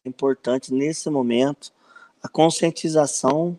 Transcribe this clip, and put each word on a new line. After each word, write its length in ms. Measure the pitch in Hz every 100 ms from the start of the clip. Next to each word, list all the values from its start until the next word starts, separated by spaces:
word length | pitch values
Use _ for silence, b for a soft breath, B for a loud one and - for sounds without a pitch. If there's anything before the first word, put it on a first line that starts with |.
é 40 | 127
importante, 640 | 127 139 131 - 127 -
nesse 380 | 131 147 160 -
momento, 600 | 143 123 117 139 143 - b b b b _
a 60 | -
conscientização 1300 | - 160 - 165 156 160 156 139 - - 147 175